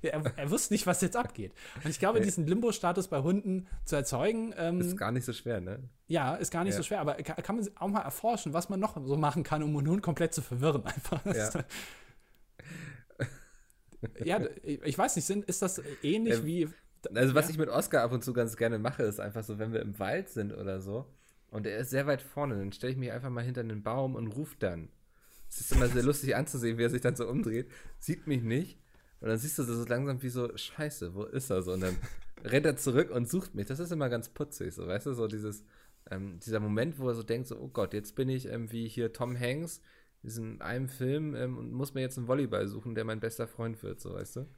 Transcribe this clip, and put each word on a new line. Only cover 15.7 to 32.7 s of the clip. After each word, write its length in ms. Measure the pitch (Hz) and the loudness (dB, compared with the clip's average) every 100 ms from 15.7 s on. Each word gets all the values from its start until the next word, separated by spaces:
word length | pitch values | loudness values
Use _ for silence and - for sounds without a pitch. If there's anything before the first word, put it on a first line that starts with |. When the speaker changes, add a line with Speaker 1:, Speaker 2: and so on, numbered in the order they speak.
| 185 143 135 | -2 -8 -4
Speaker 1:
ähnlich 340 | 143 208 226 233 | 0 2 4 2
Speaker 2:
Ähm, 60 | 143 | 2
Speaker 1:
wie 240 | 175 156 - - _ - | 0 0 -4 -20 _ -4
Speaker 2:
also 220 | 107 131 135 | 4 6 6
was 100 | 160 | 4
Speaker 1:
ja? 60 | |
Speaker 2:
ich 60 | 156 | 2
mit 120 | 151 | 2
Oscar 340 | 120 139 151 | 2 4 4
ab 80 | 117 | 4
und 120 | 123 | 2
zu 100 | 120 | 0
ganz 240 | 120 117 110 | 0 0 2
gerne 220 | 117 113 | 2 2
mache, 240 | 113 131 | 0 2
ist 160 | 113 104 | 0 0
einfach 240 | 101 110 | -4 -6
so, 160 | 107 104 | -6 -4
wenn 120 | 110 | -2
wir 100 | 113 | -2
im 160 | 107 101 | -2 -2
Wald 300 | 98 151 190 | 0 0 -2
sind 220 | - 101 | -4 -4
oder 300 | 101 98 95 | -4 -4 -4
so 240 | 95 107 135 - - _ _ | -4 -6 -6 -16 -20 _ _
und 140 | 110 104 | -6 -4
er 120 | 104 | -4
ist 140 | 127 | 0
sehr 160 | 131 139 | 0 2
weit 140 | 139 | 0
vorne, 360 | - - 143 104 | 0 -4 -2 -2
dann 140 | 98 | -4
stelle 180 | - 127 | -4 -4
ich 60 | 131 | -2
mich 140 | 127 | -4
einfach 180 | 120 131 | -4 -4
mal 140 | 120 | -4
hinter 180 | 120 127 | -2 -2
einen 220 | 113 107 | -4 -4
Baum 320 | 107 123 135 113 | -2 0 0 0
und 120 | 113 | -4
ruf 280 | 113 156 - | -4 -6 -2
dann. 300 | 98 85 82 - _ _ - - - | -2 -2 -10 -16 _ _ -20 -14 -10
Es 120 | - | -6
ist 100 | - | 2
immer 160 | - 123 | 6 6
sehr 160 | 123 | 6
lustig 320 | 123 139 135 113 | 4 4 2 2
anzusehen, 420 | 147 139 117 117 | 2 0 0 4
wie 60 | |
er 60 | 117 | 4
sich 120 | 123 | 4
dann 140 | 123 120 | 2 2
so 120 | 117 | 0
umdreht, 420 | 127 123 113 131 - - - | 0 0 0 -4 -10 -14 -8
sieht 280 | - 175 - | -4 -2 2
mich 140 | 135 | 0
nicht 360 | 113 123 180 - - - - - | 2 0 0 -8 -20 -20 -20 -6
und 80 | 110 | 0
dann 80 | 113 | 0
siehst 200 | 143 156 | 0 0
du 40 | |
so 220 | 123 117 117 | 0 0 2
langsam 360 | 120 139 127 | 2 2 0
wie 80 | 127 | -2
so, 260 | 123 120 - | -2 -2 -4
„Scheiße, 560 | - - 151 - 87 92 | -10 -4 -6 -4 -6 -6
wo 80 | |
ist 260 | 110 131 131 | -2 -2 2
er 120 | 95 | 2
so?“ 120 | 90 | 2
Und 80 | 92 | 2
dann 140 | 92 92 - - | 2 2 -2 -6
Speaker 1:
<laughs> 220 | - - | -6 -6
Speaker 2:
rennt 220 | - 127 | 2 4
er 100 | 151 | 4